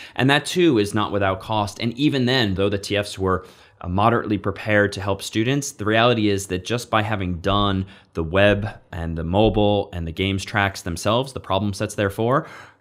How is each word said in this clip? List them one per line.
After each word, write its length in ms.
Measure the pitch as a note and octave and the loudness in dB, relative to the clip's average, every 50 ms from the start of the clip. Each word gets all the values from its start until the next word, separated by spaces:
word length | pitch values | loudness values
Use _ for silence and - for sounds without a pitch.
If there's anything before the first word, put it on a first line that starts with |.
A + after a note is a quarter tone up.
| - - - | -18 -12 -4
And 140 | - B2 C3+ | 0 2 2
that 160 | C#3+ D3 D3 | 2 2 0
too 320 | - - F3+ F3 E3 C3 | -2 0 2 4 4 4
is 160 | G#2+ G#2 G2+ - | 4 2 0 0
not 180 | A2 G#2 C#2 | -2 -2 -2
without 300 | F2 G2+ G2 F#2+ F#2+ F#2+ | 0 0 0 0 0 -2
cost. 360 | - - A2 G#2+ G#2 G2+ - - | -4 -4 -2 -2 -2 -4 -6 -6
And 100 | - A#2+ - | -6 -6 -2
even 280 | B2+ C#3+ D3+ C#3+ C3+ B2 | 0 0 0 2 2 0
then, 280 | B2 C3 C3 A#2 G2+ F#2+ | 2 2 2 2 0 0
though 160 | F2 G2 G#2 | 0 0 0
the 80 | G2+ | 0
T 180 | G2 G2+ - G#2 | -2 -4 -2 -2
Fs 240 | G2+ G2+ - - - | -2 -2 -4 -4 -2
were, 260 | F#2+ F#2 F#2 F2+ - - - - - _ _ _ | 0 0 0 0 -2 -10 -20 -20 -20 _ _ _
uh, 80 | - F2 | -8 -4
moderately 480 | F2+ G2 G#2 A#2 A2+ A2 - G#2+ G#2+ | 0 2 2 4 2 2 0 -2 -2
prepared 560 | F#2 - G#2 F#2+ - - G#2+ G#2+ G#2 G#2 G2+ - | -2 -2 -4 -6 -4 -2 2 4 4 4 2 0
to 80 | G2+ | -4
help 200 | F#2+ G2+ G2 G2 | -4 -4 -4 -4
students, 520 | - - - A2 A2+ B2 C#3 C#3+ C#3 - - | -6 -4 -2 -2 0 0 0 -2 -2 -6 -8
the 100 | - G#2 | -6 -2
reality 460 | G#2 A2 A2+ A#2 B2 A#2+ A2+ G#2 G#2 | 0 2 4 4 4 4 2 2 2
is 180 | G2+ G2 F#2+ | 0 0 -2
that 160 | - F2+ F2+ - | -4 -6 -6 -4
just 260 | - A2+ A#2+ - - | -4 -4 -6 -4 -2
by 120 | - A2 | 0 0
having 400 | G#2 A2 A2 G2 F#2+ F2+ F2 E2 | 0 0 -2 -2 -2 -4 -4 -2
done 440 | F2+ F#2+ G2 G2+ G2+ G2+ G2 F#2+ F#2 - - - _ _ _ | -2 0 0 2 2 2 0 -2 -4 -6 -10 -20 _ _ _
the 100 | E2+ E2+ | -6 -4
web 460 | D#2 E2 G2 G2+ G#2 G2+ G2+ G#2+ G#2+ - - - _ - | 0 2 4 6 6 4 4 0 -6 -8 -12 -18 _ -8
and 240 | - E2 E2 E2 | -6 -6 -4 -4
the 60 | E2 D#2+ | -4 -4
mobile 640 | E2 F2+ G2+ A2 G#2+ F#2+ G#2+ G#2 G#2 G#2 G2+ - - | 0 2 4 4 4 4 4 2 4 2 0 -2 -4
and 160 | - F2 E2+ | -6 -8 -6
the 60 | E2 D#2+ | -6 -4
games 320 | F#2+ F#2 G2 F#2+ F#2+ - | -2 -2 0 0 -2 -4
tracks 380 | - - G#2 G2+ G2 - - - | -2 0 0 0 0 -2 -4 -6
themselves, 500 | F2 F2 E2 - G#2 A2 B2 C3+ C#3+ - | -6 -6 -2 0 0 0 0 0 -4 -8
the 80 | - | -12
problem 320 | - - F#2+ G2 G#2 G2+ F#2+ | -4 -2 0 0 0 -2 -2
sets 220 | - G#2+ G2+ - | -2 -4 -6 -2
therefore, 520 | - G#2 G2 - - A2+ A#2 C3 D#3 D#3+ - - - - - _ _ | -2 -2 -2 0 0 0 0 0 0 -2 -4 -14 -20 -20 -20 _ _